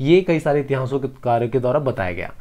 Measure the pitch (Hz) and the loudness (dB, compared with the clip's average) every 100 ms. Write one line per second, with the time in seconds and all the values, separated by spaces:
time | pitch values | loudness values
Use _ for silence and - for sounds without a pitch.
0 | 135 180 185 165 156 143 135 135 127 135 | 4 4 4 0 2 0 0 -2 -2 -4
1 | 131 - 123 117 117 131 107 147 135 - | -4 -6 0 0 0 0 0 0 -2 -4
2 | 92 87 90 - | -4 -6 -10 -12